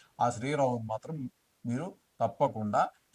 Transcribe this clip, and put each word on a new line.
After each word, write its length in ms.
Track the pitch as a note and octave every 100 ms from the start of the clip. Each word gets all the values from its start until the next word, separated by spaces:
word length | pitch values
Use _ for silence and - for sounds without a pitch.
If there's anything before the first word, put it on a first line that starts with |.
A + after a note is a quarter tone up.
| - -
ఆ 80 | A#2+
శ్రీరాముడు 540 | A#2+ B2+ D3 C3 A#2+
మాత్రం 460 | A2 A2 C3+ D#3 B2 _ _ _ B2
మీరు 300 | B2 F3 - _ -
తప్పకుండా 680 | A#2 - C#3 A2 G#2 A2+ F3+ - _